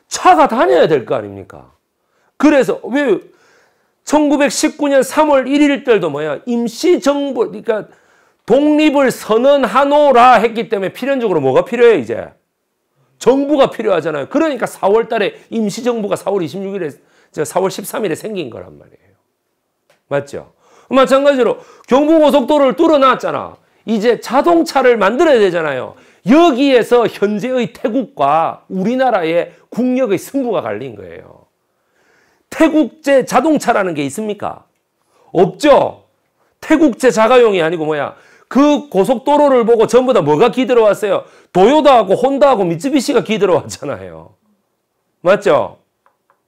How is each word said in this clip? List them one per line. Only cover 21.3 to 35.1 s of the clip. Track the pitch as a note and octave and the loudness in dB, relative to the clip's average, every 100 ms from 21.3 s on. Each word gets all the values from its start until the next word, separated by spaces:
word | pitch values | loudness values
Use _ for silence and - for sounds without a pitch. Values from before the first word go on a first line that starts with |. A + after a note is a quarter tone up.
| C4+ A3 - - - - | 2 0 -2 -10 -20 -2
경부고속도로를 | B3+ D4 D#4+ D4 C#4+ A#3 D4+ C4+ G#3 | 0 2 4 4 2 2 2 2 2
뚫어놨잖아. | D#4+ D4+ C4 A#3 F3+ C#3 F2+ F#2 _ _ - | 2 4 2 0 -4 -8 -10 -18 _ _ -6
이제 | A3 A3+ A3 | -2 -2 -2
자동차를 | - B3 E4+ E4+ D#4+ C#4 C4 A#3 | -2 0 2 0 0 0 2 2
만들어야 | F#3+ B3+ E4 B3 | 0 2 2 4
되잖아요. | G3 E3+ D#3 C3 G#2+ - _ _ F3 | 2 0 -4 -6 -10 -16 _ _ 2
여기에서 | D4 F4 A#3+ C#4 B3 G3+ A#3+ G#3+ | 4 4 2 2 2 2 0 0
현재의 | - G3+ G#3 A#3 B3+ A3 | -2 -4 -4 -4 -4 -6
태국과 | - C4+ A#3 G#3+ - C#3 D#3 D3+ - _ | -6 -6 -4 -6 -4 0 0 -2 -6 _
우리나라의 | F#3 F#3 B3+ C4 G#3 D#3+ E3+ - _ _ | -6 -4 -2 0 0 -2 -2 -4 _ _
국력의 | - B3+ B3+ B3 F#3 | -6 -2 -2 -2 -4
승부가 | - C#4 A#3+ F3+ | -4 -6 -4 -4
갈린 | A2+ G#2 C3+ G#2 | -6 -8 -12 -16
거예요. | F#2 E2+ F2 - _ _ _ _ _ _ _ _ _ _ _ | -18 -20 -20 -20 _ _ _ _ _ _ _ _ _ _ _
태국제 | - D#4+ D4+ B3 _ C#4 C4+ - | 0 0 2 -2 _ 0 0 2
자동차라는 | G#3 D4+ D4 G#3+ A3+ F#3 | -2 0 -2 0 -2 -2
게 | D3+ C#3 | -4 -6
있습니까? | C#3 G#3+ G3+ F2+ - _ _ _ _ _ | -8 -10 -8 -10 -12 _ _ _ _ _